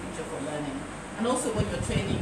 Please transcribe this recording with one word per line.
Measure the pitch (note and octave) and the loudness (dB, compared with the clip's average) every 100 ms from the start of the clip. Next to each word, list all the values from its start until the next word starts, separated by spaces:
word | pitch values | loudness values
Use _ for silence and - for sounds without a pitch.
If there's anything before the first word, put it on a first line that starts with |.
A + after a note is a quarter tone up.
future | - D#3+ D3+ | -6 -6 -4
for | - C#3+ | -4 -2
learning. | D3+ C#3+ C3+ - - - | -2 -2 -4 -6 -8 -8
And | - A#3 | 0 2
also, | B3+ A#3+ | 4 2
when | G#3 G#3 | 2 2
you're | F3 - | 0 2
training | G#3+ F#3+ - | 2 2 2